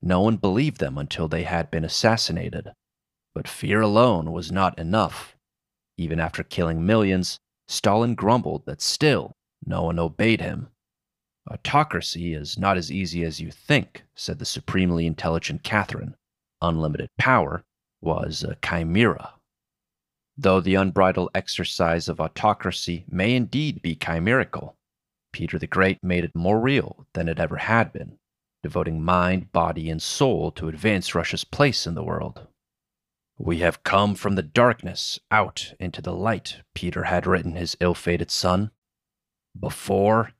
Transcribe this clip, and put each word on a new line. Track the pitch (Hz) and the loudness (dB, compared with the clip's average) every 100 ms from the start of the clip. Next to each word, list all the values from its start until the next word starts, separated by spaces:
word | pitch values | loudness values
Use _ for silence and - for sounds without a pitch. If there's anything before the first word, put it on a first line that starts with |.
no | 90 90 | 0 2
one | 107 110 | 4 2
believed | 98 101 151 - | 0 2 0 0
them | 73 69 | -4 -4
until | 71 - 80 | -6 -4 -4
they | 82 | -2
had | 78 85 80 | -2 -4 -2
been | 82 | -4
assassinated. | 80 - 113 113 - 85 85 76 - - _ _ _ _ _ | -4 0 2 2 0 -4 -6 -8 -10 -16 _ _ _ _ _
But | - - | -10 -10
fear | - - 104 | -6 0 4
alone | 107 104 123 92 80 | 6 6 6 6 0
was | 82 80 | -4 -4
not | 90 95 87 | 2 2 0
enough. | 82 110 87 - - _ _ _ _ _ _ - | 0 2 2 -2 -16 _ _ _ _ _ _ -6
Even | 82 82 | -4 -2
after | 80 - | -2 -4
killing | 78 - 85 82 87 | -6 -2 0 0 2
millions, | 110 98 95 90 - _ _ - | 4 4 2 0 -6 _ _ -10
Stalin | - 107 104 120 113 | -2 2 4 2 2
grumbled | 98 120 90 76 - | 2 2 2 -6 -8
that | 76 | -6
still | - - 151 110 - - _ _ - | -4 0 2 2 -2 -12 _ _ -6
no | 90 | -2
one | 82 85 | -2 0
obeyed | 82 - 113 110 | -2 2 2 2
him. | 76 71 - _ _ _ _ _ _ _ - | 0 -8 -10 _ _ _ _ _ _ _ -16
"Autocracy | 110 - 143 147 87 - 85 87 | -10 0 2 2 0 -4 -4 -4
is | 78 73 - | -4 -6 -2
not | 98 92 | 0 0
as | 78 | 0
easy | 95 90 85 | -4 -4 -2
as | 82 76 | -4 -4
you | 82 | -10
think," | - - 143 - - - - | -8 0 0 0 -10 -20 -12
said | - - | -8 -6
the | - | -6
supremely | - - 95 90 85 82 | -8 -2 2 2 2 0
intelligent | 78 87 82 - 76 | -2 -2 -2 -4 -8
Catherine. | - 107 98 - 73 - _ _ _ _ | -2 -2 -2 -6 -10 -14 _ _ _ _
Unlimited | 85 80 78 73 - - | -2 0 -2 -4 -6 -2
power | - 123 71 85 - _ _ _ | 2 2 2 -4 -10 _ _ _
was | 82 78 76 76 | -2 -2 -2 -6
a | - - | -6 -6
chimera. | - 85 80 90 117 80 - - _ _ _ _ _ _ _ _ _ - | -4 -2 2 4 4 2 -6 -20 _ _ _ _ _ _ _ _ _ 0
Though | 98 95 | 4 4
the | 90 95 | 4 2
unbridled | 98 92 92 90 87 95 | 4 4 4 4 -2 -4
exercise | - - 87 - 85 85 80 | -4 -6 -4 0 2 2 -2
of | 78 | -4
autocracy | 80 - 107 101 95 - - 85 - | -4 0 0 0 -2 -4 -6 -6 -6
may | 90 104 123 | -2 2 2
indeed | 113 131 151 - | 0 -2 -2 -4
be | 85 80 | -6 -4
chimerical, | - 82 92 127 107 - - - _ _ _ _ _ | -2 0 2 2 0 -6 -12 -18 _ _ _ _ _
Peter | - 85 87 | -8 -6 -4
the | - | -4
Great | - 95 95 | 0 0 0
made | 92 90 | -2 -2
it | 85 82 | -2 -2
more | 90 110 | 0 2
real | 123 139 - - - | 2 0 -2 -8 -12
than | - 82 | -6 -4
it | 80 | -2
ever | 82 85 | -4 -4
had | - 113 110 | 0 2 0
been, | - - - _ _ _ _ | -4 -14 -18 _ _ _ _
devoting | 78 90 82 80 | -6 -4 -2 -2
mind, | 80 90 90 92 - | 2 2 4 0 0
body, | 90 85 82 80 | 0 0 0 -4
and | 80 | -4
soul | - - 135 87 78 | -4 0 2 2 -2
to | - 80 | -4 -8
advance | 78 107 98 - | -2 0 0 0
Russia's | 87 82 92 | -2 -2 -4
place | - - 143 - 85 | -4 2 2 2 -4
in | |
the | 78 | -4
world. | 82 82 - - - _ _ _ _ _ _ _ _ - | -4 -4 -6 -10 -20 _ _ _ _ _ _ _ _ -8
"We | - 82 | -4 0
have | 87 - | 0 0
come | - 98 104 95 | 2 4 4 2
from | 101 95 | 0 0
the | |
darkness | 76 123 123 113 90 87 - - - | 0 4 4 4 -4 -8 -8 -8 0
out | 110 92 - - - | 2 2 -2 -12 -8
into | 90 - | -8 -6
the | 90 | -6
light," | 90 107 104 - - - | -2 0 -2 -4 -14 -14
Peter | - 87 - | -8 -6 -4
had | - 90 87 | 0 0 2
written | 90 82 82 | 2 0 -4
his | 85 - | -4 0
ill-fated | 87 85 - 87 82 | 2 2 0 0 0
son. | - 90 92 107 - _ _ _ _ _ _ _ - | 0 2 2 0 -6 _ _ _ _ _ _ _ -10
"Before, | - - - 98 101 113 113 | -8 -6 0 2 6 4 2